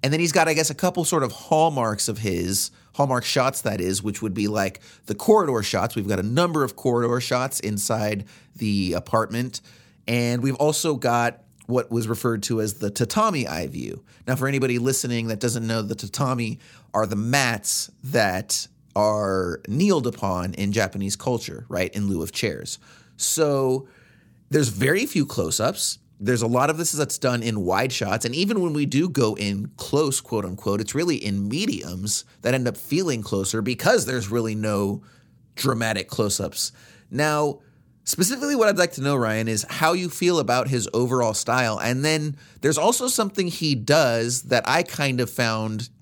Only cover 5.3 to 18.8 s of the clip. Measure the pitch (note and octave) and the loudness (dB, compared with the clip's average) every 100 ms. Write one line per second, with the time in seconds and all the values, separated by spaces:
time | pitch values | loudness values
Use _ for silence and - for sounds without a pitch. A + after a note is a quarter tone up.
5.3 | A3 E3+ B2 G2+ G2+ G#2+ - G2 G2 G2 | 6 6 0 0 0 0 -2 -2 0 0
6.3 | B2 F3 D#3 C3+ - C3+ A#2+ A#2 A#2+ A#2+ | 2 2 2 -2 0 0 2 2 0 0
7.3 | B2+ C3 - - G#2 G2+ A2+ G#2+ G#2 G2+ | -2 -2 -4 -4 -4 -2 0 0 -2 -6
8.3 | - - - A2+ G2+ F#2 E2 - A2+ A2 | -16 -20 -6 0 0 0 -2 0 0 0
9.3 | A2+ B2+ - - - - _ - A#2+ A#2+ | -2 -4 -6 -18 -20 -20 _ -2 0 2
10.3 | A#2+ B2+ C3+ D3+ D3 E3 C#3+ C3 A#2+ A#2+ | 0 0 2 2 2 0 0 2 2 2
11.3 | - - _ - B2 A#2 A#2 A2+ A2+ B2 | -2 -20 _ -2 -2 0 -2 0 0 0
12.3 | A#2 - A2+ G#2+ G#2 G2+ G2+ A#2 - A3 | 0 -2 0 -2 -2 -6 -2 0 2 2
13.3 | E3+ G2+ D#2 E2 D#2 A1+ G1+ - - - | 0 -2 -4 -6 -6 -10 -12 -16 -18 -4
14.3 | B2+ C3 C#3 C3 A#2+ B2 C3 B2+ A#2+ A2+ | -2 0 0 0 0 0 0 -2 -4 -4
15.3 | G#2+ B2 A2+ A2+ A2+ G#2 G#2+ G2+ - C#3 | -2 -2 -2 -2 -2 -2 -6 -8 -2 0
16.3 | B2+ A2+ - - - - G#2+ G#2+ G#2 A2+ | 0 -2 -6 -12 -20 -6 0 0 0 0
17.3 | C#3 B2+ A2+ - - - _ C3 C3 G#2 | 2 2 0 -4 -4 -6 _ -2 2 2
18.3 | F#2 F#2+ - - _ | 0 -2 -6 -6 _